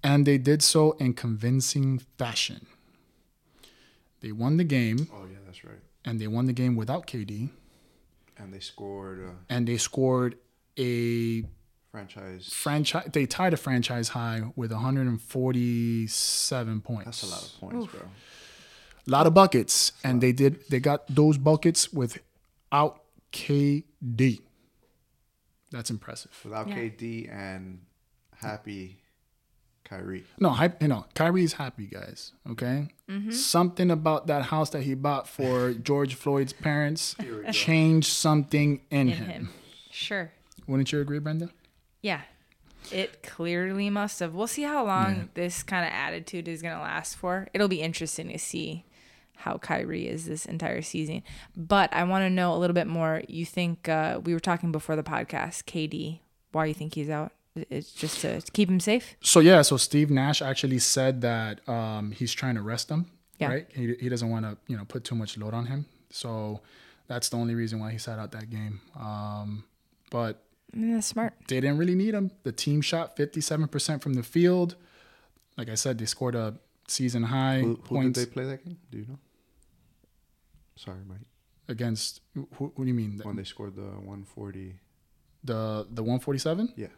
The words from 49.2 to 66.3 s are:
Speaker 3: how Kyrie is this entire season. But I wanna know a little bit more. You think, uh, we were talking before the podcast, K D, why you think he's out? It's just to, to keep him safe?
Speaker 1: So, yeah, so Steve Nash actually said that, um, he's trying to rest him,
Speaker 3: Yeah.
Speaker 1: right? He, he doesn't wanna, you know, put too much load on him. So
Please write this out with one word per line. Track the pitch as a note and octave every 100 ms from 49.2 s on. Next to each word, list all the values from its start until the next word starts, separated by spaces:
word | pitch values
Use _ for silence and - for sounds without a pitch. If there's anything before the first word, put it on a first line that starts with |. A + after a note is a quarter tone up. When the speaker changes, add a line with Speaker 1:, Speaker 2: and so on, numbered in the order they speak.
| _ _
Speaker 3:
how | - -
Kyrie | - E3 - - -
is | D#3+ E3
this | D#3 -
entire | E3 E3+ -
season. | D#3+ E3 D#3 D#3+ - - - -
But | E3 G3+ F3+
I | -
wanna | F3+ F#3+ F#3+
know | F#3 F3+
a | E3+
little | F3
bit | F3 D#3+
more. | E3 D#3+ D#3+ -
You | D#3+ E3
think, | - F3 E3 -
uh, | D#3+ D#3 -
we | E3+
were | E3
talking | F#3+ E3+ E3+
before | D#3 - D#3
the |
podcast, | D3+ D#3 - D#3 F3 - -
K | E3+ D#3
D, | D3+ D#3 D#3+ _ _ _
why | D#3 D#3
you |
think | D3+ D#3 D#3
he's | D3
out? | D3+ D#3 _ _ -
It's | - - -
just | - D#3 -
to, | - -
to | -
keep | - G3
him | F#3
safe? | G#3 A#3 - -
Speaker 1:
So, | - F3
yeah, | D#3+ F3+
so | C#3+ C3+
Steve | - D3 D3
Nash | C#3 C#3 D3+
actually | C#3 C3+ C3+ B2+
said | - - C3 B2+
that, | A#2+ A#2 A2 G#2 -
um, | A#2 A2 G#2+ G#2
he's | G#2+ A#2+
trying | - C3 A#2
to |
rest | G#2 A2+ -
him, | D#3 F3 _ _ _
Speaker 3:
Yeah. | D3
Speaker 1:
right? | C3 E3+
He, | - A#2+ A#2+
he | B2+
doesn't | B2 A2+
wanna, | A2+ A2 G#2 -
you | A#2
know, | G2+
put | B2+
too | - A#2
much | G#2+ A2
load | G#2+
on | A2+ A#2+
him. | C#3 C#3+ _ _
So | - A#2+